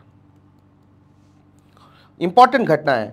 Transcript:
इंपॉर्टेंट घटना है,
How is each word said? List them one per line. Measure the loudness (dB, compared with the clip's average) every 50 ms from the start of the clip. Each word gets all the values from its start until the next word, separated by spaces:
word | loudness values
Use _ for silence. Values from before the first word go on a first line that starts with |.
| _ _ _ _ _ _ _ _ _ _ _ _ _ _ _ _ _ _ _ _ _ _ _ _ _ _ _ _ _ _ _ _ _ _ _ _ -20 -20 -20 -20 _ _ _ -8
इंपॉर्टेंट | -8 0 2 4 4 4 2 0 -2
घटना | -2 -2 -2 0 -2
है, | -2 -2 -4 -6